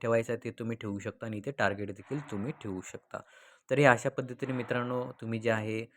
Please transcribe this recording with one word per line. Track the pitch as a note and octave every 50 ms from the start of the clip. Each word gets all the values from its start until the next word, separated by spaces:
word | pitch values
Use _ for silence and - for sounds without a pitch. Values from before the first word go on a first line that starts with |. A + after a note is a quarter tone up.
ठेवायचा | - A#2 A#2 A#2 A2+ -
आहे | A#2 A2+ -
ते | A2+
तुम्ही | - - A2+ A#2 A2+
ठेवू | A2+ A2+ G#2 G2+ G2
शकता | F#2+ G#2 - - A#2
आणि | A2 A2
इथे | G#2 - C#3
टार्गेट | C#3 - G#2+ G2 G2+ G2+ G2+ G2+
देखील | F#2+ G#2+ - - C3+ D3+ C#3 -
तुम्ही | A2 G2 G#2 C#3+ D3+ -
ठेवू | - G#2 F#2 F#2 - -
शकता. | - - _ - - - - _ - - - - - _ _ -
तर | C3 C#3
हे | D3
अशा | C3 A#2+ A2+ - C3+
पद्धतीने | - - B2+ B2 B2 - C3+ C3
मित्रांनो | C3 B2 A#2 - B2 B2 B2 B2 B2 B2 B2+ C3 - -
तुम्ही | A#2 A2+ A2+ A2
जे | A2 A#2
आहे | A2 A2 G#2+ A2 A2 A2 A#2 - _